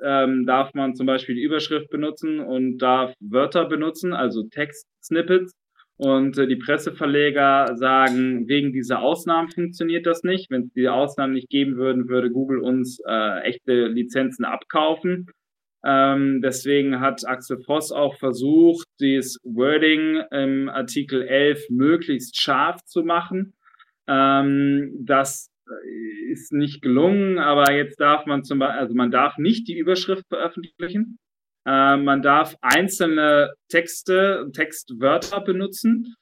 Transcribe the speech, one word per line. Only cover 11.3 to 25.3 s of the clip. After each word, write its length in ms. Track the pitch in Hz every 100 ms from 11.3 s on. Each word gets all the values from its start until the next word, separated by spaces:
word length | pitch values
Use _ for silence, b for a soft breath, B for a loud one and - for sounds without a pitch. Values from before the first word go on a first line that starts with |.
nicht 160 | 131 131
geben 260 | 139 139 123
würden, 300 | 131 127 123
würde 220 | 127 120
Google 280 | 123 135 131
uns, 400 | 120 131 127 - -
äh, 340 | 110 107 92
echte 460 | - 120 - 123 117
Lizenzen 580 | 117 123 135 135 127 117
abkaufen. 800 | - - 160 156 160 180 180 180 _ _ _ _ _
Ähm, 580 | - 135 135 139 139 135
deswegen 560 | 131 127 135 143 139 127
hat 260 | 135 127 -
Axel 320 | 127 - 135 -
Voss 260 | 151 151
auch 240 | - 139 139
versucht, 680 | 135 123 135 156 170 170 - -
dieses 380 | 139 135 123 -
Wording 800 | 123 113 135 151 156 156 156 156 156
im 380 | 139 135 135 135
Artikel 540 | - 120 147 143 135
elf 360 | 123 135 143 143 -
möglichst 680 | 123 143 139 160 131 - -
scharf 440 | - 135 156 175 -
zu 180 | 180
machen. 500 | 165 170 175 185 196 _ b b b b -
Ähm, 840 | 135 135 139 139 139 139 143 143 -
das 500 | 123 135 135